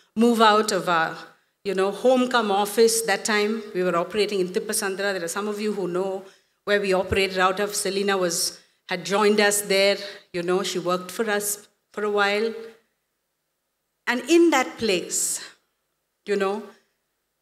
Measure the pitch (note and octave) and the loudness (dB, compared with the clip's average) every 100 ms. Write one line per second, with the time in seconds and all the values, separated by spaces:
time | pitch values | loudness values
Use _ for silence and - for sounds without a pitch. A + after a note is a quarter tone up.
0 | _ - A#3 A#3 A3 G#3 G#3+ F#3+ E3 E3+ | _ 2 4 6 6 6 2 0 0 0
1 | D#3+ - - _ _ _ - F#3 G3 G3 | 0 -6 -18 _ _ _ -6 -2 -2 2
2 | B3 C4 B3 B3 G#3+ G3 G3+ A3 A3+ A3+ | 2 4 2 0 0 0 0 4 4 4
3 | - G3 G3+ G#3 G#3 A3+ - F3+ F3+ F3 | 0 -2 0 0 0 -2 -6 -4 0 0
4 | F3 A3 G3 G3+ F3+ G3+ G#3+ G#3 G3+ F#3+ | -2 -2 -2 0 -2 -4 -4 -4 -4 -2
5 | G3+ F#3+ E3+ G3+ G#3 G#3 G#3+ G3+ F3+ F3 | -2 -2 -4 -6 -6 -4 -4 -2 -2 -2
6 | F#3+ F#3+ F#3+ _ _ _ - G3+ G3 F#3 | -2 -6 -10 _ _ _ -2 0 2 0
7 | F#3+ G3+ F#3+ F#3 F#3 F#3+ G#3 G3+ F#3+ G3 | 0 0 0 2 0 0 -4 -2 -4 -2
8 | G3+ G3 F3+ E3 - - _ _ - F#3 | 0 0 0 -2 -4 -8 _ _ -8 -8
9 | D#3+ G3+ G#3 G#3 G#3 G#3 F#3 F#3+ G3 G3 | -2 2 4 4 4 2 0 2 2 2
10 | - - _ F3+ F3 F#3 G3 F#3 E3 F3+ | -4 -16 _ -6 0 0 0 -4 -2 -2
11 | F3+ - A3 G#3 G3+ - - _ _ - | -4 -6 -2 -2 -4 -8 -12 _ _ -6
12 | G#3 G3+ G3+ G#3 A3+ A3 - - _ _ | -2 0 2 0 -2 -6 -14 -20 _ _
13 | _ _ _ _ _ _ _ _ _ _ | _ _ _ _ _ _ _ _ _ _
14 | - A#3+ B3+ E4+ E4+ C#4 B3+ - A3 F3+ | -6 -4 2 6 6 4 0 -4 -2 -2
15 | - - - - - - _ _ _ _ | -2 -4 -4 -6 -10 -20 _ _ _ _
16 | _ _ - G3+ G3 G#3 A#3 - _ _ | _ _ -4 -2 0 -4 -8 -20 _ _
17 | _ _ _ _ | _ _ _ _